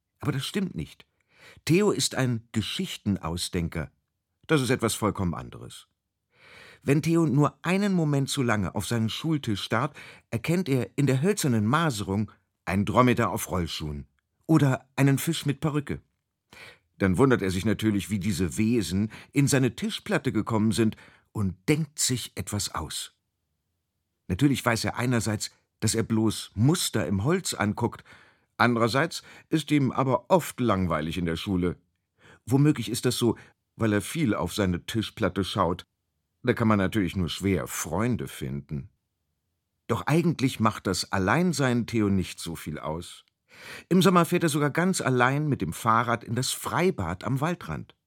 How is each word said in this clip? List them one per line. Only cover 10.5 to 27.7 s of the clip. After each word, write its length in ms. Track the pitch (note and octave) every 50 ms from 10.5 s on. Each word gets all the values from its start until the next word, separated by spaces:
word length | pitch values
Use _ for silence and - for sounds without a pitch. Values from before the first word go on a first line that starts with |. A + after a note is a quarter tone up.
| E3 F#3 F#3+ -
er 200 | C3+ B2+ A#2 - _ -
in 100 | C#3+ C3
der 140 | B2+ C3
hölzernen 440 | C#3 F#3+ G#3+ G3+ - D3 A#2+ A2+ G#2
Maserung 680 | G#2+ C3 D#3 E3+ D#3+ B2 G2+ G2+ F2+ F#2+ G#2 A2 - - _ _ _ _ _ _
ein 200 | - F#2+ G2 G2+
Dromedar 440 | F#2+ F#2 A2 B2 B2 A#2+ - A#2+ G2
auf 200 | F2+ A2+ - -
Rollschuhen 560 | D#2+ F#2 E2+ D2+ - - E2 D2+ D2 C#2+ C2+ - _ _ _ _ _ _ _ -
oder 420 | D#3+ D#3 D3 C3+ C3 - - _ _
einen 240 | - C3+ C#3 C#3 C3
Fisch 260 | - - E3 - -
mit 140 | D3 C3+ -
Perücke. 420 | - D#3 C#3 D3+ C#3+ - - - - _ _ _ _ _ _ _ _ _ - - - - - _ _ _ _ _
Dann 200 | G2+ F#2+ F#2 D#2
wundert 240 | C3 C#3 B2 G2+
er 100 | F#2+ F#2+
sich 140 | F2+ F#2+ F2
natürlich, 440 | A2+ G2+ - G#2+ A2 G#2 G2+ F2+ -
wie 100 | G#2+ G#2
diese 380 | E2 G#2+ G2 D2 F#2+ E2+ - -
Wesen 540 | A2 A2 B2 A#2+ G2 D2 F2+ F#2+ G#2+ G#2+ - - - _ _
in 140 | C#3+ C#3 B2+
seine 280 | C#3+ C3 C3+ A#2+ -
Tischplatte 560 | - - A3 - - - - G#3 - - C3
gekommen 400 | - A2 G2 - A2+ A2 G#2 A2+
sind 240 | G#2 - A2+ A2 G#2+ - - - _ _ _ _ _
und 240 | - G#2 F#2+ F2+ - _ -
denkt 320 | D3+ D3 D#3+ - _ -
sich 320 | - - C3 A#2+ - - -
etwas 380 | - F2 - - G2+ - - -
aus. 400 | - D#2+ C#2+ - - - - _ _ _ _ _ _ _ _ _ _ _ _ _ _ _ _ _ _ _ _ _ _ _ _
Natürlich 380 | G2 E2+ C3+ D3 C3+ - -
weiß 200 | A#2+ A#2 G#2+ -
er 100 | G#2 -
einerseits, 560 | - A#2 B2+ B2+ A#2 G2+ A2+ G#2 G2+ - - - _ _ _ _ _
dass 120 | - A2 -
er 100 | A2+ A2
bloß 480 | - A2+ A2 A2 A2 G2 - - - _
Muster 500 | F#2+ A2 C#3 E3+ F3 - - - A#2 F2
im 200 | C#2+ G2+ F#2+ F#2+
Holz 280 | C3+ F3 G3 - - -
anguckt. 520 | - G2 G#2